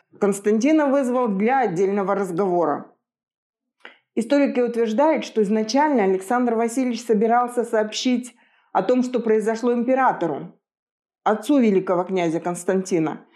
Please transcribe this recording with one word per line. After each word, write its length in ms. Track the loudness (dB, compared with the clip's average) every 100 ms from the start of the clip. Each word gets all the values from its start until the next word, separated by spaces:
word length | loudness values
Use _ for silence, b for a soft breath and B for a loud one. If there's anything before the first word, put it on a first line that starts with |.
| _ -2
Константина 680 | -2 0 0 2 4 2 4
вызвал 420 | 2 0 0 -2
для 320 | 0 0 0
отдельного 540 | 0 0 0 0 0
разговора. 800 | -2 -2 -2 0 0 0 -2 -8 _ _ _ _ _ _ _ _ _ B B B -6
Историки 420 | 0 2 2 0
утверждают, 640 | -2 0 -2 2 2 0
что 160 | -2 -2
изначально 600 | 0 0 0 0 2 2
Александр 520 | 2 0 0 0 0
Васильевич 500 | 0 -2 -2 -4 -4
собирался 580 | -2 0 4 2 2 -2
сообщить 720 | -2 -2 -2 -2 -2 -2 -4 b b b b
о 100 | -2
том, 220 | 0 0
что 160 | 0 -2
произошло 520 | 0 0 0 -2 -2
императору, 880 | 0 0 2 2 0 -4 -6 -10 _ _ _ _ _ _ _
отцу 360 | -2 -2 2 2
великого 440 | 4 2 2 -2
князя 380 | 0 -2 -2 -2
Константина, 840 | -4 -6 -2 -2 0 -2 -2 -6 b